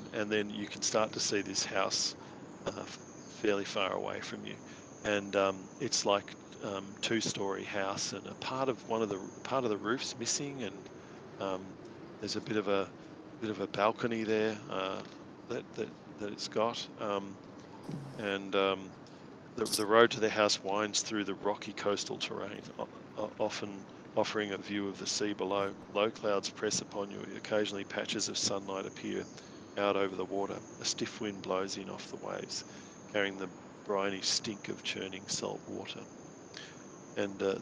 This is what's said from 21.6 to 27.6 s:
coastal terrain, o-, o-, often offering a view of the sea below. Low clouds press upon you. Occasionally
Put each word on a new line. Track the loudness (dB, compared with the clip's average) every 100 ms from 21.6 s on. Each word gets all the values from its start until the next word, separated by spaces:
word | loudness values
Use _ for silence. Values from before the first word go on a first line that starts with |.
| -4
coastal | -2 0 0 0 -4
terrain, | -4 -4 -6 -6 -10 -8
o-, | -8 -8 -12 -6
o-, | -4 0
often | 0 0 -4 -6 -10 -14 -2 2
offering | 4 4 0
a | 0
view | -2 0 0
of | -2
the | -2
sea | 2 2
below. | 2 2 4 2 -2 -2
Low | 4 4
clouds | 4 4 4 2
press | 0 0 0
upon | -2 -4 -4
you. | -4 -8 -6
Occasionally | 2 4